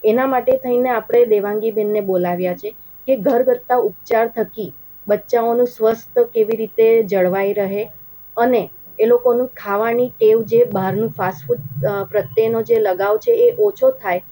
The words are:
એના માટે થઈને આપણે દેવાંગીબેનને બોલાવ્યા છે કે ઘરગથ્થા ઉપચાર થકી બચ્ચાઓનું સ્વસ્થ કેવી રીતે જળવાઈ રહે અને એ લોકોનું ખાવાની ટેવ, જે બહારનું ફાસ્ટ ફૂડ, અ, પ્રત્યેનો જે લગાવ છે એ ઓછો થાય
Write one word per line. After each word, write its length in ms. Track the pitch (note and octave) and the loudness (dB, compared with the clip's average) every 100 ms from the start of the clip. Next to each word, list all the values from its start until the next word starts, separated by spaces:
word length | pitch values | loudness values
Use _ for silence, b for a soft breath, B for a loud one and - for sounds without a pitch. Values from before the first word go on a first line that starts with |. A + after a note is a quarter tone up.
એના 240 | G#3+ A3+ C4+ | 0 0 0
માટે 240 | B3+ B3+ | 0 0
થઈને 380 | C4 B3+ B3 B3+ | 0 0 -2 0
આપણે 360 | A#3 A3 A#3+ A#3+ | -2 0 2 4
દેવાંગીબેનને 760 | G#3+ G3+ G#3+ A3 G#3+ G#3 G#3+ | 2 0 -4 -4 -2 -2 -2
બોલાવ્યા 520 | G3 F#3+ F3 F3 F3+ | -2 -2 -2 -2 -4
છે 220 | F3+ G#3 - B B - | -6 -10 -14 B B -2
કે 80 | C4 | 0
ઘરગથ્થા 600 | F#3+ A#3+ B3+ B3 - B3 | 2 2 2 0 0 0
ઉપચાર 520 | G#3+ - - A3+ A#3 | 0 -4 -2 0 0
થકી 460 | A#3 G#3+ - F3+ - - - - | -2 -8 -6 -12 -12 -20 -20 -4
બચ્ચાઓનું 600 | G#3 - A#3+ A#3 A#3 B3 | -4 0 -2 0 0 -2
સ્વસ્થ 520 | - A3 A3+ - - | 0 -2 -2 -4 -2
કેવી 360 | A#3+ A#3 G#3+ A3 | 0 0 -2 -2
રીતે 480 | A3 - A3+ A3+ | -6 2 4 4
જળવાઈ 500 | G#3 G3 F3+ F#3 G3 | 2 0 0 0 -2
રહે 380 | G3+ G3 G3+ A3+ - - - - - | -2 -4 -4 -8 -14 -20 -20 -14 -2
અને 320 | A#3+ A#3+ F3+ - - - | 0 0 -2 -12 -20 -2
એ 60 | A3 | 2
લોકોનું 420 | A#3+ B3 A#3+ B3 | 4 4 0 -2
ખાવાની 680 | - G3+ G3+ A3+ A#3+ B3 - | -8 -6 -4 -2 0 -2 2
ટેવ, 240 | A3 A3 | 2 2
જે 200 | G#3+ A3+ | 2 2
બહારનું 460 | A#3+ G3 F#3+ F#3+ A3+ | 2 0 -4 -2 -4
ફાસ્ટ 380 | - F#3 - - | -4 -6 -6 -6
ફૂડ, 380 | A#3+ - - G#3+ | -6 -6 -6 -4
અ, 180 | G3+ | -4
પ્રત્યેનો 580 | G3 G#3 - - A3 A3+ | -4 -4 -2 0 0 0
જે 180 | A3 A3+ | 0 0
લગાવ 380 | G#3 F3+ G3+ G#4+ | 0 0 0 0
છે 140 | - | 0
એ 240 | A#4 A#4+ A#4+ | 4 2 2
ઓછો 320 | G#4 G4 C5 | -2 2 0
થાય 320 | C5 - F3+ - | 0 -4 -6 -6